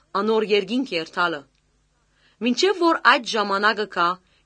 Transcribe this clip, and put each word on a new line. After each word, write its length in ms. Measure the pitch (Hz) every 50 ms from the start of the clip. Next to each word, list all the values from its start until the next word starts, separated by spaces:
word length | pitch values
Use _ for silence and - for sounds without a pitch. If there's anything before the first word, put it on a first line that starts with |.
| _ _
անոր 360 | - 190 202 220 220 220 214
երկինք 460 | 190 208 202 196 180 233 254 262 -
երթալը։ 480 | 180 165 160 160 - 185 175 170 160 143 139 _ _ _ _ _ _ _ _ _ _ _ _ _ _ _ _ _ _ -
Մինչև 400 | 208 254 233 - 359 381 415 359
որ 200 | 339 330 330 -
այդ 260 | - 226 262 294 233 196
ժամանակը 580 | 208 220 208 202 196 196 208 214 226 190 214
գա, 200 | 202 - 190 170 175 185 - _ _ _ _ _